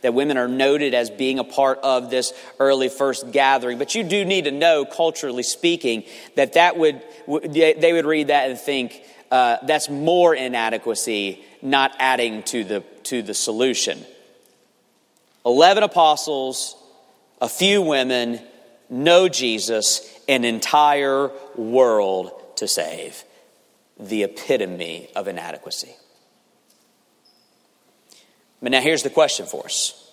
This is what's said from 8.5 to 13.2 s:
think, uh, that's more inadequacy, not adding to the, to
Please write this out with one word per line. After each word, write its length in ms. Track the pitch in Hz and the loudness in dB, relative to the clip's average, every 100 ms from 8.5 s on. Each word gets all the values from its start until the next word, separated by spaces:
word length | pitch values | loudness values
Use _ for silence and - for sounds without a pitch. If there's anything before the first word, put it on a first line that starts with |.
| 123 | -6
think, 440 | - 139 120 - - - _ | -6 -4 -6 -10 -20 -20 _
uh, 280 | 127 123 117 | 2 2 0
that's 280 | 135 151 - | 0 -2 -2
more 440 | 143 156 175 175 | -2 2 4 4
inadequacy, 1080 | 147 131 123 113 113 117 110 - 107 98 95 - _ | 4 -2 -2 -2 -2 -4 -6 -4 -4 -4 -8 -18 _
not 340 | 135 139 135 - | 0 2 0 0
adding 440 | 131 127 117 107 | 0 2 -2 -4
to 200 | - 123 | -6 -6
the, 160 | 95 101 - - | -4 -6 -8 -16
to 160 | - 127 | -8 -8